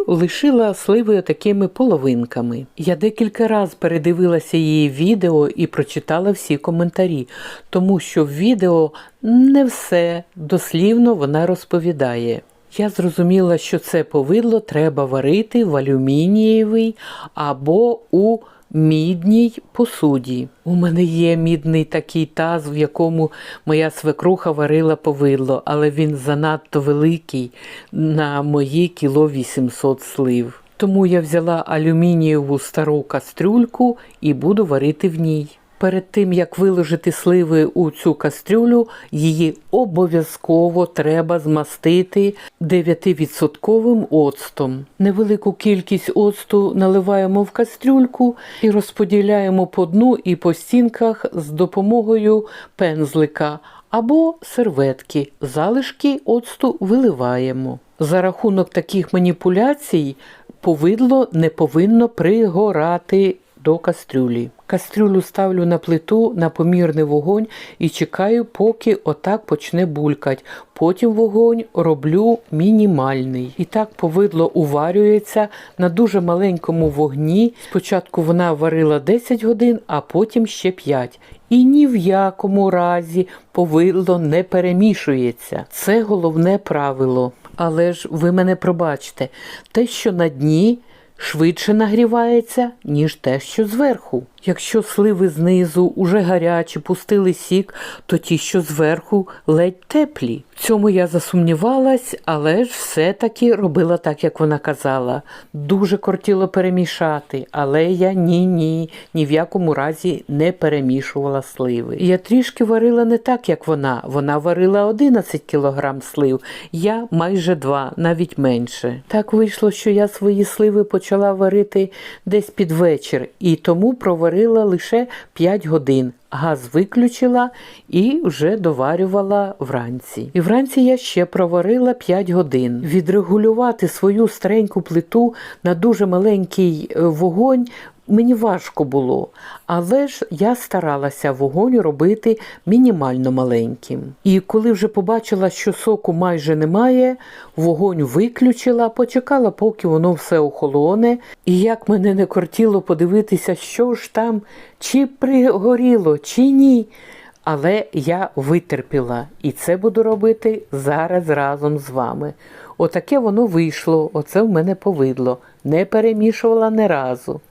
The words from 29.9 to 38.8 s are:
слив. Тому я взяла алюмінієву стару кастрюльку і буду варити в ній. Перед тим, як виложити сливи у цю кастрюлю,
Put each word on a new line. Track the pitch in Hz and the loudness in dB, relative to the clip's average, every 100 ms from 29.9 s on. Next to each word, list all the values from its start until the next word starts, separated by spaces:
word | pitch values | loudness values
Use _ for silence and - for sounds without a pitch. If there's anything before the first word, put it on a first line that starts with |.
| 131 | -2
слив. | - - 131 120 120 - _ - | -6 -4 0 0 -2 -8 _ -4
Тому | 196 190 185 | 0 2 4
я | 180 | 2
взяла | 156 170 165 165 - | 0 -2 0 -2 -2
алюмінієву | 160 160 165 175 170 156 151 139 139 | -2 0 2 2 2 2 2 0 -4
стару | - - 156 147 | -4 -4 0 -2
кастрюльку | - 139 - - 175 233 233 - 247 240 - _ | -2 -8 -8 -4 0 2 2 0 0 0 -10 _
і | 151 | -2
буду | 135 147 208 185 | 0 0 0 2
варити | 139 143 151 190 | 0 0 0 -2
в | 160 | -2
ній. | 160 156 147 - _ _ | -2 -2 -6 -14 _ _
Перед | 190 185 185 | -2 -2 -2
тим, | - 196 | -2 0
як | 180 170 - | 0 -2 0
виложити | 196 180 156 165 175 | 2 2 0 -2 -2
сливи | - 175 180 165 160 | -2 2 2 4 2
у | 156 - 160 | 2 2 -2
цю | - 175 | -2 -2
кастрюлю, | 151 151 - - 220 240 240 | -2 -4 -6 -2 2 4 4